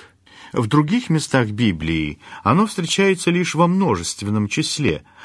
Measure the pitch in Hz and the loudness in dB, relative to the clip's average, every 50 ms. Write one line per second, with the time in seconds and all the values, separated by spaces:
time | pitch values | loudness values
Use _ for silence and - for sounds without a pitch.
0 | - - _ _ _ _ - - - - - - 117 104 143 151 151 151 208 247 | -20 -20 _ _ _ _ -20 -20 -16 -8 -4 -4 -2 0 2 2 2 2 0 -2
1 | 247 - 160 156 - - - 131 120 104 104 104 120 104 87 78 78 80 82 80 | 0 0 -2 -2 -2 0 0 0 0 0 0 0 0 0 0 0 -2 -2 -2 0
2 | 78 73 71 - - - - - - 101 131 185 220 214 - - 170 - - - | -2 -4 -6 -10 -14 -20 -12 -4 0 2 4 4 2 0 0 -4 -4 -2 0 2
3 | 196 196 190 180 - 175 175 180 175 - - 156 175 175 180 196 196 151 104 85 | 2 2 2 0 0 0 0 0 0 0 0 2 2 2 4 2 2 2 0 -2
4 | 85 - - - 101 104 107 107 104 101 - 160 156 - - - 143 95 78 69 | -2 -6 -8 -6 -4 -2 -2 -2 -2 -2 -2 -2 -4 -4 -4 -2 -2 -2 -2 -2
5 | - _ _ - | -6 _ _ -20